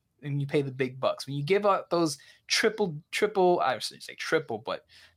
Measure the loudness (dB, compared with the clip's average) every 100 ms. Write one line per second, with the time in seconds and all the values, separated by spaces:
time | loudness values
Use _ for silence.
0 | _ _ -6 -4 0 0 0 -2 -4 0
1 | -2 -2 -6 -6 0 2 4 0 0 0
2 | 0 -2 -12 -20 -4 0 2 2 -2 -4
3 | -8 -2 0 4 4 4 2 0 -6 -10
4 | -16 -10 -2 0 0 -6 -6 -8 -10 -20
5 | -20